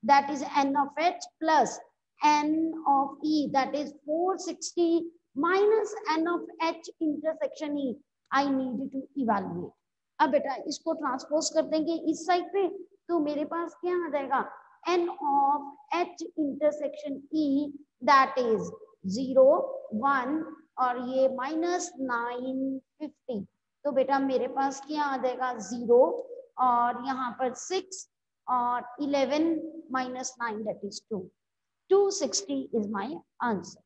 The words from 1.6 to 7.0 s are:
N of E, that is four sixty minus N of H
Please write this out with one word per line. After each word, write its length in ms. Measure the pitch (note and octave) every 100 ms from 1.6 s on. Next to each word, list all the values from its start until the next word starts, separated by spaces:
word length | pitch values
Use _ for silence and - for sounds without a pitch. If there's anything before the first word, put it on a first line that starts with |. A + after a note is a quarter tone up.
| G#3+ - - _ _ _
N 520 | D4 D4+ D4+ D#4 D#4+ D#4+ D#4
of 300 | C#4 C#4 -
E, 260 | D#4 D#4 C#4
that 240 | C4+ C4 C4+
is 160 | C4 - -
four 320 | D#4 F4+ F#4
sixty 640 | E4+ - - - E4+ E4+ E4 _ _ -
minus 580 | E4 F#4+ G#4 A4 G4+ - -
N 140 | D#4+ E4
of 200 | F4 - -
H 280 | E4 E4 - -